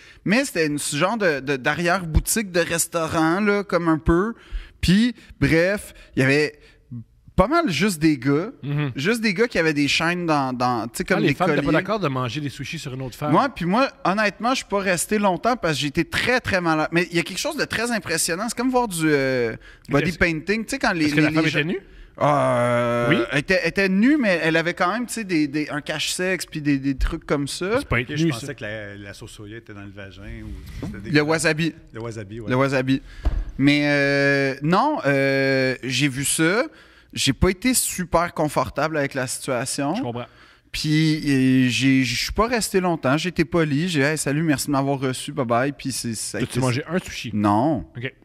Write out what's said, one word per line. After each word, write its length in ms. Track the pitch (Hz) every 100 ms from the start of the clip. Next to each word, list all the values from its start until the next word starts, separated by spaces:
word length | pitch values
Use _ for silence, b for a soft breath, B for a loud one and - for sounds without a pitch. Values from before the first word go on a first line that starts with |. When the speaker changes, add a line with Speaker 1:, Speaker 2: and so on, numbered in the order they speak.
| B B
Speaker 1:
mais 220 | - 220 277
c'était 220 | 180 156
une, 100 | 147
ce 180 | - 147
genre 220 | 185 226
de, 220 | 190 143
de, 140 | 131 139
d'arrière-boutique 920 | 131 151 175 185 170 156 - 220 202
de 80 | 170
restaurant, 800 | 160 165 - 170 160 165 160 180
là, 220 | 208 202
comme 260 | 196 180 170
un 80 | 160
peu. 380 | - 170 214 226 B B B -
Puis, 340 | - 190 240 233 B -
bref, 520 | 139 160 180 202 - - B -
il 60 |
y 20 |
avait 340 | 131 143 151 - b b _ 120 - _ - -
pas 120 | 196
mal 220 | 339 302
juste 300 | 143 208 160
des 180 | 160 143
gars. 320 | 131 143 202 -
Speaker 2:
Mhm. 280 | 139 143 143 117
Speaker 1:
Juste 260 | 151 233
des 120 | 220 180
gars 120 | 226
qui 120 | 196
avaient 140 | 160
des 140 | 147 139
chaînes 380 | - 165 175 170
dans, 280 | 147 135
dans, 340 | 123 123 117 117
tu 100 | -
sais, 60 |
comme 140 | 180 180
Speaker 2:
Ah, 40 |
les 60 | 160
Speaker 1:
des 40 | 135
Speaker 2:
femmes 140 | 180
étaient 60 | -
pas 80 | 143
Speaker 1:
colliers. 100 | 151
Speaker 2:
d'accord 220 | 185 214
de 80 | 160
manger 340 | 131 123 131
des 80 | 143
sushis 300 | - 131 165
sur 140 | 139 127
une 60 |
autre 120 | 131 -
femme. 160 | 151
Speaker 1:
Moi, 180 | 170 269
puis 160 | - 170
moi, 240 | 208 269 - 165
honnêtement, 460 | 202 208 190 226
je 60 | 262
suis 80 | -
pas 140 | 202
resté 400 | 190 170 - 214
longtemps 360 | 208 175 226 247
parce 200 | 170 139
que 60 |
j'étais 220 | 143 170
très, 360 | 160 - - 247
très 220 | - 185
malade. 280 | 170 156 151
Mais 160 | 165 180
il 40 | 165
y 40 |
a 40 |
quelque 140 | - 185
chose 160 | 285 311
de 80 | 160
très 260 | - 233
impressionnant. 540 | 226 - 160 - 170 233
C'est 80 | -
comme 140 | 254
voir 160 | 247 240
du, 140 | 170 160
euh, 500 | 143 135 127 117 117 B B -
body 200 | 139 160
Speaker 2:
Est-ce 80 | 165
Speaker 1:
painting. 480 | 175 156 160 220 220
Tu 60 |
sais, 80 | 262
quand 140 | 240
les, 120 | 180 151
Speaker 2:
est-ce 80 | 147
que 40 |
Speaker 1:
les, 60 | 151
Speaker 2:
la 40 |
femme 120 | 156
Speaker 1:
les 60 | 160
Speaker 2:
était 100 | 156
Speaker 1:
gens 60 | 151
Speaker 2:
nue ? 120 | 370 - b b -
Speaker 1:
Euh, 880 | 143 143 131 123 120 120 120 120 120
Speaker 2:
Oui. 80 | 185 -
Speaker 1:
elle 60 | 143
était, 220 | 147 185
elle 80 | 165
était 200 | 165 196
nue, 280 | 190 240 302
mais 220 | 220 170
elle 160 | 156 160
avait 160 | 165
quand 180 | 170 180
même, 140 | 214 240
tu 80 |
sais, 100 | 226
des, 240 | 202 165 147
des, 220 | 147 147
un 120 | 143
cache-sexe 680 | - 156 - - 185 180 -
puis 160 | 156
des, 160 | 147 139
des 180 | 135 131
trucs 300 | - 165 -
comme 200 | 156 139
ça. 300 | - 180 240
Speaker 2:
C'est 100 | 277
pas 100 | 117
Speaker 3:
Ok, 100 | 123
Speaker 2:
être 60 | 151
Speaker 3:
je 80 | 165
Speaker 2:
nu, 60 |
Speaker 3:
pensais 160 | 120 135
Speaker 2:
ça. 60 | 131
Speaker 3:
que 80 |
la, 320 | 107 110 101 101
la 180 | 101
sauce 160 | 101 110
soya 260 | - 104 113
était 180 | 113 104
dans 80 |
le 80 | 101
vagin 320 | 98 98 95 107 113
ou 60 | 104 101 - -
c'était 120 | 170
Speaker 1:
Le 60 | 147
Speaker 3:
dégueulasse. 260 | 101 143 151
Speaker 1:
wasabi. 480 | 160 160 156 165 - -
Speaker 3:
Le 80 | 117
wasabi, 380 | 117 110 98 110
ouais. 100 | 104
Speaker 1:
Le 60 | 127
wasabi. 480 | 135 135 131 135 B B B B B -
Mais, 220 | 139 147 147
euh, 720 | 143 139 139 139 139 135 131
non, 340 | 151 185 277 302 135
euh, 720 | 139 135 135 135 135 131 123
j'ai 240 | 123 127 147
vu 180 | 127 139
ça. 380 | - 160 208 302 B B B B
J'ai 200 | 113 -
pas 160 | - 180
été 240 | 196 247
super 600 | 247 - - 175 170 170
confortable 640 | - 151 - 127 - 156 156
avec 160 | 139
la 140 | 139 127
situation. 680 | - - 123 131 - 143 -
Speaker 2:
Je 60 |
comprends. 240 | 123 120 120 b b b _
Speaker 1:
Puis, 960 | - 156 156 160 156 143 135 131 131 127
euh, 40 |
j'ai, 340 | 113 135 131
je 120 | 127 120
suis 80 | -
pas 140 | - 226
resté 320 | 247 - 190
longtemps. 380 | 180 165 160 160
J'ai 120 | 175
été 160 | 160 151
poli. 420 | 170 156 139 180
J'ai 120 | 160
dit, « 40 | 139
Hey, 120 | 156
salut, 260 | 151 143
merci 240 | 165 135 -
de 40 |
m'avoir 260 | 139 139 139
reçu. 320 | 135 127 -
Bye 140 | 147 117
bye. » 260 | 117 139 139
Puis 140 | 139
c'est, 220 | 120 120 110
ça 220 | - 104
a 40 |
Speaker 2:
As-tu 100 | 131
Speaker 1:
été 80 | 123
Speaker 2:
mangé 240 | 131 120 156
un 120 | 180
sushi ? 320 | - - 120
Speaker 1:
Non. 520 | 104 104 104 143 131 80 -
Speaker 2:
OK. 180 | 127 -